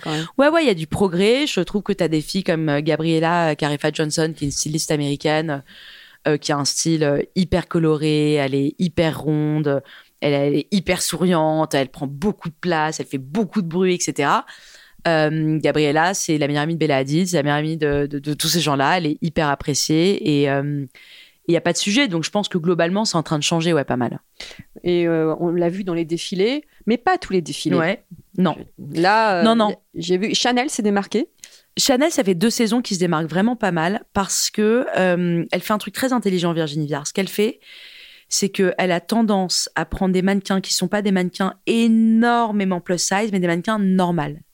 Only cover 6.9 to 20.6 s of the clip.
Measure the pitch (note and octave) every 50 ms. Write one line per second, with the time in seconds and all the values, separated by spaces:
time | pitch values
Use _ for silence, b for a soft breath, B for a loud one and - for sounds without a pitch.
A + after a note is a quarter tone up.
6.9 | E3 D#3 D#3 C#3+ C#3+ C#3+ - - - F#3+ F#3+ - - F3+ D#3+ - - F3 D#3+ D#3
7.9 | D#3 D3 D3+ D#3 D3+ D3+ D3+ D3+ D3+ D3 C#3 C3+ C3+ C#3 C#3 C#3+ - - F#3 E3+
8.9 | - - E3+ D#3+ C#3+ B2+ B2 D3 D3+ D3+ D3+ D3+ D3+ D3+ D3+ D3 C#3 C#3 C3+ B
9.9 | B B B B B _ - C#3+ C#3+ C#3 C#3+ C#3+ D3 D3+ C#3 - - G3 D#3+ -
10.9 | F3+ - - - - D3+ F3+ F3+ F#3 E3 D#3 D#3 D#3 D#3 D#3 D3+ - C#3+ C3+ B2
11.9 | - - D3 C3+ C#3 C#3 D#3 G#3 G3 - - E3+ D3+ _ - F3+ E3+ D#3 D3+ D#3
12.9 | D#3+ - C#3 - - C3+ C3 C3 D3 A3 A3 - - G#3+ F#3 E3 D#3+ F3+ F#3+ F#3
13.9 | F3+ F3 - - C#3+ - C#3+ C#3 E3+ A3 B B B B B B B B B B
14.9 | B B - E3+ E3 D#3 D#3 D3+ D3+ D#3+ D#3 D#3 D#3 D#3 C#3+ D3+ C#3+ D3+ D3+ C#3+
15.9 | C#3+ D#3 D#3+ F3+ G3 - - - D#3+ D3 D3 C#3 D3 D3 D3 D#3+ E3+ D#3+ D#3 D#3
16.9 | C#3+ C3 C3+ C3+ D3 D#3+ F#3+ F3+ F3+ D#3 C#3 D3 D3 D3 D3+ D#3 D#3+ D#3+ D3+ D3
17.9 | C#3+ C#3+ C#3+ C#3+ D3 C#3+ C#3+ D3 D3+ C3 - D#3+ D#3 F3 D3+ D3+ C#3+ C#3 C3+ C#3+
18.9 | F3 F#3 F3 D3 D3+ - - E3 - - D#3 D3 C#3 - - - C#3 - - -
19.9 | D#3 D#3+ E3 F#3+ G3+ - - - D3 C#3+ C#3+ C#3 C#3 C#3